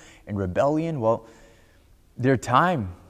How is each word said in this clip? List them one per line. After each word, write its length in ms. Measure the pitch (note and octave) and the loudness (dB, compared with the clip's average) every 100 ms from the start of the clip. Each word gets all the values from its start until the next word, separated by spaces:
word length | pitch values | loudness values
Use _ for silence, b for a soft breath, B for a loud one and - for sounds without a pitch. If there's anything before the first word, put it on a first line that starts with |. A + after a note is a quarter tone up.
| B B B | B B B
and 100 | G#2 | -6
rebellion, 640 | F#2 F2 C3+ D#3 E3 D3+ | -4 0 0 0 -2 -2
well, 280 | A2 A2+ B B B B B B B _ _ - | 0 0 B B B B B B B _ _ -2
their 200 | B2 C3 | 0 0
time 580 | - B2+ F3 E3 G2 F2+ - | 2 2 2 0 -4 -10 -12